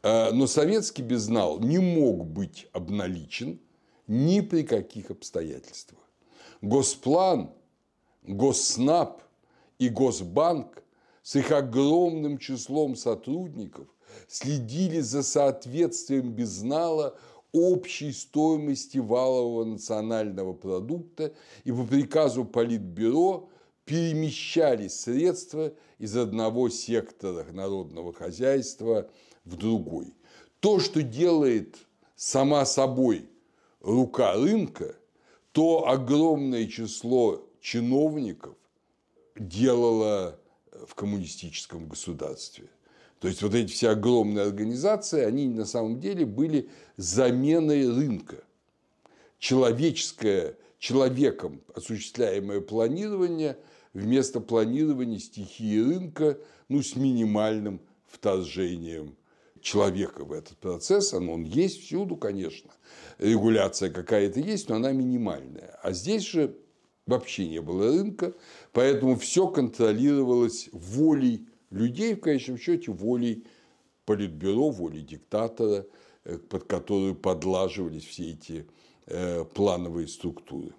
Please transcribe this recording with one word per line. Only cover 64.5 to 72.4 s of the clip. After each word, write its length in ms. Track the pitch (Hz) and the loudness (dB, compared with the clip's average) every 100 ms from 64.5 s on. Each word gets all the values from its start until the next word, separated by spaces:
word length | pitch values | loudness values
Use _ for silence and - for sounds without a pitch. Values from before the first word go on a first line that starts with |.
| 208 - | -4 -2
но 80 | 110 | -2
она 160 | 131 | 0
минимальная. 880 | 135 127 123 107 73 65 73 - - | 0 0 0 -2 -6 -10 -18 -20 -10
А 120 | 95 | -6
здесь 300 | 90 117 220 | -6 -2 -4
же 340 | - 170 143 - _ _ _ _ - | -2 0 -2 -4 _ _ _ _ -2
вообще 420 | 127 - - 87 | -2 -2 -6 -6
не 140 | 82 | -6
было 260 | 78 90 107 | -6 0 2
рынка, 460 | 165 202 - 180 - - - - | 2 0 -4 -6 -6 -20 -20 -4
поэтому 460 | - 131 135 131 120 | 2 4 4 2 2
все 300 | - 180 185 | 2 2 2
контролировалось 1200 | 165 123 - 113 107 139 143 127 123 120 117 - | 2 0 2 2 4 4 4 4 4 2 0 -12
волей 760 | 90 87 117 160 147 127 113 - _ _ | -16 -6 2 4 6 4 0 -8 _ _
людей, 460 | 98 117 131 226 208 | -2 -2 0 -2 0
в 60 | |
конечном 360 | 160 139 | 0 0